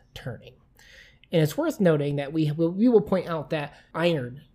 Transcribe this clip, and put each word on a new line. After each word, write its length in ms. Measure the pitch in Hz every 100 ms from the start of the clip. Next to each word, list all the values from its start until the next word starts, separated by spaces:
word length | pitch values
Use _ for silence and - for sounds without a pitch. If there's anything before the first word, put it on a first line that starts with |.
| _ -
turning." 380 | 131 110 - - _ _ - - - _ -
And 120 | 170
it's 140 | 151 -
worth 220 | 320 -
noting 360 | 180 151 143 143
that 180 | 139
we, 180 | 160 151
we 340 | 151 165 190 247
will 120 | 220
point 260 | - 185 160
out 220 | 160 139
that 220 | 160 143 - _
iron 480 | 165 170 160 123 135 -